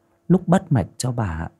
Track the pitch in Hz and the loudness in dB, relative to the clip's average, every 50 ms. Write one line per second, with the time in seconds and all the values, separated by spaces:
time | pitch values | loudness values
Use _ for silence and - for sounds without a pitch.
0 | _ _ _ _ _ - 170 185 180 - 175 196 196 - 151 113 85 - - - | _ _ _ _ _ 2 2 2 2 2 2 2 2 2 0 0 0 -2 -6 -8
1 | - 127 117 117 110 95 80 80 80 82 _ _ | -6 -6 -4 -4 -4 -6 -6 -6 -8 -10 _ _